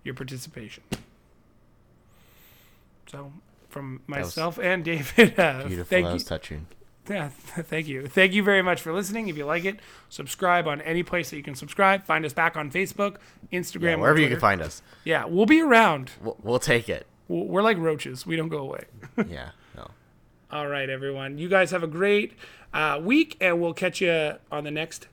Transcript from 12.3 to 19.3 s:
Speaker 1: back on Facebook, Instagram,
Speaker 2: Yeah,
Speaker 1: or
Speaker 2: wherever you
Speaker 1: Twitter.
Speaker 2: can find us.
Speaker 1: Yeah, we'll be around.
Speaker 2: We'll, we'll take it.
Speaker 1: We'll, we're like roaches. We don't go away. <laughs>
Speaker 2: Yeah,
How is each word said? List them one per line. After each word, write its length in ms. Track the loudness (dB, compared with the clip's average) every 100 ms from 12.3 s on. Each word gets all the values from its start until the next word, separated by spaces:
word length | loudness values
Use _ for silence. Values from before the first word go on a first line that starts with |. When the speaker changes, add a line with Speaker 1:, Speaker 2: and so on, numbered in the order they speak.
Speaker 1:
back 240 | 0 0 0
on 120 | -6
Facebook, 460 | -4 -4 -2 -4 -4 -20 -20 -8
Instagram, 280 | -6 -6 -2
Speaker 2:
Yeah, 120 | 0
Speaker 1:
or 60 | 4
Speaker 2:
wherever 200 | 4 6
you 60 | 4
Speaker 1:
Twitter. 100 | 4
Speaker 2:
can 60 |
find 200 | 4 4
us. 200 | -2 -10 -20 -14 -4
Speaker 1:
Yeah, 180 | -2 0
we'll 200 | 2 6
be 160 | 6
around. 500 | 8 6 6 2 -6 -10
Speaker 2:
We'll, 140 | -10 -8
we'll 160 | 0 0
take 300 | 4 2 2
it. 180 | -8 -8 _ _
Speaker 1:
We'll, 160 | -4 0
we're 160 | 2
like 160 | 2 2
roaches. 480 | 0 -2 -6 -10 -6
We 100 | -4
don't 140 | -4
go 100 | -6
away. 260 | -8 -10 -14 -20 -10 -4
<laughs> 100 |
Speaker 2:
Yeah, 220 | -4